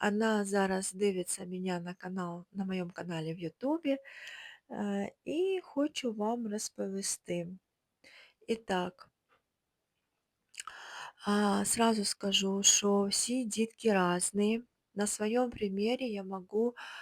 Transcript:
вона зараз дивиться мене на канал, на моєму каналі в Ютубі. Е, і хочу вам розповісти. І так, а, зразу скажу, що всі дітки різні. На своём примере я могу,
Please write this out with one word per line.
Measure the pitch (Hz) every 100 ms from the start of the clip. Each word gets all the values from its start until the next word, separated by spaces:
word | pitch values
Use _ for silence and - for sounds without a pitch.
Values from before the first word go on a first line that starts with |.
вона | 208 208 220 214
зараз | 196 202 190 190 190
дивиться | 185 202 185 180 -
мене | 185 185 185 175
на | 175
канал, | 185 185 190 175 175 -
на | 196
моєму | 190 185 175
каналі | - 175 165 160
в | 180
Ютубі. | 165 - 262 320 285 269 - - - - - - -
Е, | 220 208 202 202 -
і | - 302 381 381
хочу | - 277 302 - 247
вам | 214 208 240 220
розповісти. | 214 - - 202 196 196 - - 175 175 185 _ _ _ _ - - - _ -
І | 226
так, | - 185 185 - - _ _ _ _ _ _ _ _ _ _ _ _ _ _ - - - - - - - 208
а, | 208 208 196
зразу | 202 233 226 220
скажу, | 196 - 202 196 196 196
що | 202 - 202 202
всі | 202 - - 254
дітки | 226 214 226 - 226
різні. | 196 180 180 - 202 208 226 - _ _ 202
На | 208
своём | - 214 240 247
примере | 233 208 190 220 254 254
я | 202
могу, | 190 190 185 208 240 240 - -